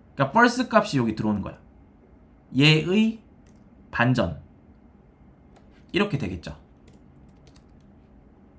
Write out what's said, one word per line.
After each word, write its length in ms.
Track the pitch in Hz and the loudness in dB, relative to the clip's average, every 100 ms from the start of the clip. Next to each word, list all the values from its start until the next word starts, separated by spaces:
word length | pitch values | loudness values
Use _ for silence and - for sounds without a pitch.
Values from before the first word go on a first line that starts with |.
| - - | -16 -6
그러니까 160 | 135 | 0
false 360 | 220 240 247 254 | 4 4 2 0
값이 260 | 220 208 139 | 0 0 -2
여기 180 | 113 104 | -2 -2
들어오는 260 | 107 104 | -2 -2
거야. 160 | 92 - - - - _ - - - - - 123 | -6 -14 -20 -20 -20 _ -20 -20 -20 -20 -8 2
얘의 600 | 147 156 156 202 220 220 - - - - - - - | 4 4 2 2 2 -2 -16 -20 -20 -20 -20 -20 -12
반전. 480 | - 123 127 87 78 - - - - - - - - - - - - - - - | -2 0 2 -2 -4 -16 -20 -20 -20 -20 -20 -20 -20 -20 -20 -20 -20 -20 -20 -8
이렇게 260 | 170 202 - | -4 -2 -4
되겠죠. 400 | 92 92 - - - - - - - - - - - - - - - - - - - - - | -6 -8 -12 -16 -20 -20 -20 -20 -20 -20 -20 -20 -20 -20 -20 -20 -20 -20 -20 -20 -20 -20 -20